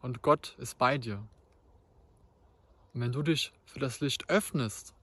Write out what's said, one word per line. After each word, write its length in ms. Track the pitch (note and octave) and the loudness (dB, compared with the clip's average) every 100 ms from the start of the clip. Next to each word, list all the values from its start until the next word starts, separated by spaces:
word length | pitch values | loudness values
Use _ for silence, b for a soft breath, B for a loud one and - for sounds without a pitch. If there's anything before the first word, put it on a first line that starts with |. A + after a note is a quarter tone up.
Und 220 | B2+ A#2+ | -6 -2
Gott 340 | - D3+ - - | 4 4 2 -12
ist 200 | B2 - | -12 2
bei 200 | B2 C#3 | 2 4
dir. 260 | A#2 G2+ G#2+ - _ _ _ - _ _ - _ - _ _ _ _ _ _ | -2 -8 -10 -18 _ _ _ -20 _ _ -20 _ -20 _ _ _ _ _ _
Und 80 | - | -4
wenn 100 | A#2+ | -2
du 100 | B2 | 0
dich 300 | D3 D#3 - _ _ | 2 2 0 _ _
für 120 | - | -6
das 220 | C3 A#2 | -6 -2
Licht 280 | C#3+ - - | -4 -4 2
öffnest 680 | F#3 - D#3+ A#2 - - - | 2 2 -2 -2 -4 -16 -20